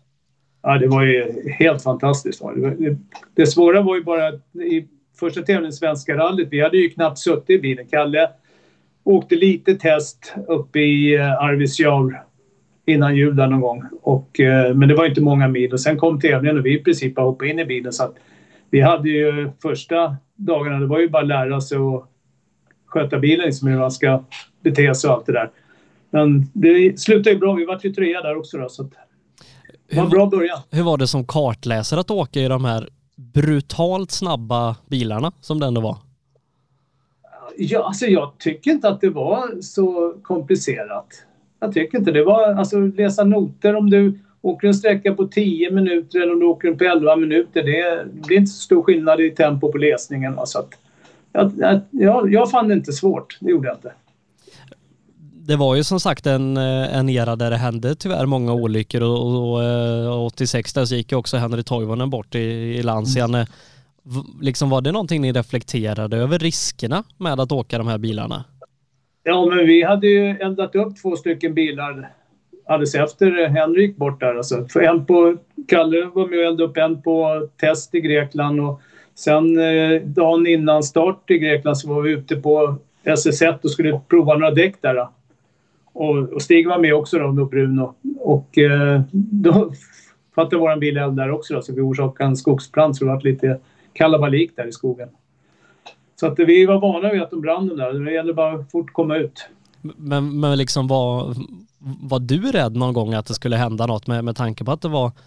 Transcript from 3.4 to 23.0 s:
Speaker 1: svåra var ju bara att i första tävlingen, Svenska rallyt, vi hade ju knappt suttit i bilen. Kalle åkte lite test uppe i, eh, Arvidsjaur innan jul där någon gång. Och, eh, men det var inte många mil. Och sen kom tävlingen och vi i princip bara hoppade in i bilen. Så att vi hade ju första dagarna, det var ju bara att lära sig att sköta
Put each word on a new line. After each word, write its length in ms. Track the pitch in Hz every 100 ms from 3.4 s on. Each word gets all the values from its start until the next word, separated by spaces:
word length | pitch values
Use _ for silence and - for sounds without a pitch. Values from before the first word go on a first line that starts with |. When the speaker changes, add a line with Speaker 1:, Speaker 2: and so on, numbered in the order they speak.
| 151
Speaker 1:
svåra 340 | 165 170 196
var 140 | 196 185
ju 80 |
bara 240 | 165 165 156
att 280 | 143 _ 170
i 320 | 170 160 156 _ _ _
första 220 | 170 175
tävlingen, 320 | 185 185 160
Svenska 440 | 143 160 147 - 147
rallyt, 300 | 165 185 147
vi 100 | 143
hade 160 | 151 185
ju 120 | 170
knappt 280 | - 160 143
suttit 320 | 180 147 -
i 100 | 190
bilen. 280 | 135 127 123
Kalle 420 | 151 147 151 160 - _ _ _ _ _ _
åkte 320 | - 185 - 170
lite 400 | 196 180 - 190
test 580 | 165 151 147 - - 202 196
uppe 320 | 156 135 147
i, 360 | 147 143 147 143
eh, 280 | 143 135
Arvidsjaur 800 | 143 143 139 - 151 139 131 - - _ _ _ _ _ -
innan 300 | 151 143 143
jul 200 | 147 139
där 120 | 131
någon 140 | 131
gång. 220 | 123 120 - -
Och, 380 | - 135 - -
eh, 360 | 131 131 127 135
men 140 | 139
det 60 | 147
var 100 | 165
inte 160 | 139
många 260 | 147 139 131
mil. 260 | 127 123
Och 60 | 127
sen 180 | 151 143
kom 220 | 165 151
tävlingen 380 | 156 135 147 151
och 60 | 127
vi 140 | 147
i 40 |
princip 320 | 180 160 127 131
bara 100 | 131
hoppade 260 | 131 139
in 80 | 160
i 60 | 147
bilen. 280 | 123 123
Så 100 | 123
att 120 | 123 - _ _ _ _ _
vi 120 | 139
hade 280 | 156 165 151
ju 400 | 151 151 147 143 -
första 540 | 160 139 - 165 165 139 _ -
dagarna, 440 | 196 156 147 139
det 80 | 135
var 120 | 156
ju 100 | 170
bara 120 | 156
att 60 | 143
lära 340 | 139 131 135
sig 160 | 135 139
att 320 | 135 131 - _ _ _ _ _ _ _ _
sköta 340 | 160